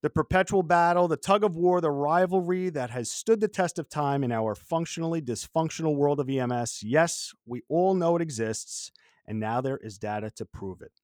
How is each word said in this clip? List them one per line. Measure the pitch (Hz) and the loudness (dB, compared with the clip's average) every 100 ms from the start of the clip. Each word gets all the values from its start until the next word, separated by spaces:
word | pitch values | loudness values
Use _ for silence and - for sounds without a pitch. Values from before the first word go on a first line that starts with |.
The | 147 | -2
perpetual | - 151 185 190 196 | -2 2 2 2 2
battle, | 165 175 170 175 175 | 4 4 6 4 2
the | 156 | 0
tug | - 202 | 2 2
of | 208 165 | 2 2
war, | 175 180 | 2 4
the | 160 | 2
rivalry | 143 143 170 185 190 175 185 185 | 0 2 4 4 2 0 -2 -2
that | 151 123 | -4 -4
has | 123 113 | -6 -6
stood | - - 220 | -6 0 2
the | 208 | 2
test | - 180 - | 0 -2 -2
of | 151 | -8
time | 151 147 139 | -4 -2 0
in | 131 | 0
our | 117 110 | 0 -2
functionally | 104 - 165 170 - 165 165 | -4 -4 -4 -4 -6 -4 -4
dysfunctional | 131 113 - 160 160 - 160 147 | -4 -8 -4 -2 -2 -2 -2 2
world | 143 143 | 2 2
of | 131 | 0
E | 135 | -2
M | 123 | 0
S. | 123 117 - | -2 -4 -6
Yes, | 104 139 165 - - - | 0 2 2 0 -12 -16
we | - 120 - | -12 -12 -2
all | 160 185 | 0 2
know | 190 170 | 2 2
it | 170 | 0
exists, | 170 117 110 110 - - - _ _ _ - | -2 -4 -4 -4 -8 -14 -14 _ _ _ -10
and | 110 | -6
now | 110 117 | -2 -2
there | 131 135 | -2 -6
is | 110 101 | -8 -8
data | 107 107 107 - | -6 -4 -6 -10
to | |
prove | - - 98 90 | -14 -10 -12 -12
it. | - _ | -18 _